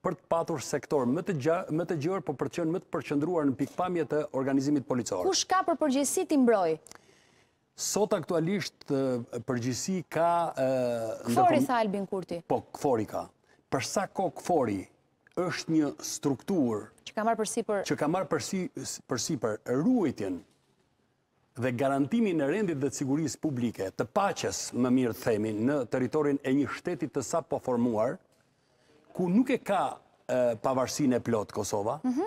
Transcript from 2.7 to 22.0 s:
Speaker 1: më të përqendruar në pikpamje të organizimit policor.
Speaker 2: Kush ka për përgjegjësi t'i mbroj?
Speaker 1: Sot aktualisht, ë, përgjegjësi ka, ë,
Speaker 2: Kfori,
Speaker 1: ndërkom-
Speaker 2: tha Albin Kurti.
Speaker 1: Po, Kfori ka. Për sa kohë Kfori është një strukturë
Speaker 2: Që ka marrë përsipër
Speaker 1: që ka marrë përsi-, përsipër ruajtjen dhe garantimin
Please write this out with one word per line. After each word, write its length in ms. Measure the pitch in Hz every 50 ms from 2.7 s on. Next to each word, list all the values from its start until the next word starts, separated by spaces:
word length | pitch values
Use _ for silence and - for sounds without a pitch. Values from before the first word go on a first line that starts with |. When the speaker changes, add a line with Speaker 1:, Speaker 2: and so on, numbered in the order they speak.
Speaker 1:
më 60 | 165 190
të 80 | - _
përqendruar 540 | - 165 131 - 147 143 147 170 180 165 147
në 80 | 139 127
pikpamje 480 | - 139 127 - - 180 185 180 170 151
të 180 | - 151 151 147 -
organizimit 520 | - 131 135 135 135 139 135 143 151 143 120
policor. 380 | - 131 123 113 - 101 92 87
Speaker 2:
Kush 200 | 370 359 - -
ka 160 | - 370 370
për 140 | 359 - 330 -
përgjegjësi 480 | 311 302 254 277 285 262 - 381 370
t'i 100 | - 320 277
mbroj? 340 | 254 233 226 196 180 165 160 156 _ - - - _ - _ _ _ _ _ _ _ _ _ _ _ _ _ -
Speaker 1:
Sot 340 | - - - 190 208 -
aktualisht, 720 | 214 185 143 - 185 165 160 165 202 190 139 - _ _ - -
ë, 520 | 147 135 135 131 127 120 120 - - 123 117
përgjegjësi 560 | - 127 120 113 131 123 - - - 190 185 - _
ka, 220 | - 156 165 170 170 170 170 156
ë, 180 | - - 131 131 131 131 123 120 120 117 113 110 113 -
Speaker 2:
Kfori, 380 | - - 117 - 370 349 320 285
Speaker 1:
ndërkom- 80 | 269
Speaker 2:
tha 100 | - 254 233
Albin 280 | 220 202 185 202 196
Kurti. 340 | - - 190 170 - 175 170 -
Speaker 1:
Po, 140 | - 139 113 - -
Kfori 340 | - - - 143 127 113 107
ka. 220 | - - 87 85 - _ _ _ _ _ _ _ _
Për 120 | - 135 110
sa 220 | - - 214 190
kohë 280 | - _ - 190 165 -
Kfori 440 | - - - 180 156 127 113 101 95 90 - _ _ _ _ _ _ _ _ _
është 340 | - 180 175 - - - -
një 200 | 160 160 151 139 - -
strukturë 880 | - - - - - 147 135 - - - 202 170 131 120 110 101 - - _ _ _
Speaker 2:
Që 100 | - _
ka 80 | 220 208
marrë 140 | 226 226 214
përsipër 460 | 214 196 - 240 - - 208 196 175
Speaker 1:
që 120 | - 147
ka 100 | - 151 147
marrë 200 | 170 190 185 -
përsi-, 400 | 170 143 - - - 190 180 - _ 135 127 - - - _ -
përsipër 480 | 131 120 - - 165 123 - 113 107 - _
ruajtjen 680 | - 123 135 165 240 254 240 180 135 107 - 104 95 92 85 - _ _ _ _ _ _ _ _ _ _ _ _ _ _ _ _ _ _ _ _ _ _
dhe 160 | - 117 131
garantimin 680 | 123 113 135 135 139 139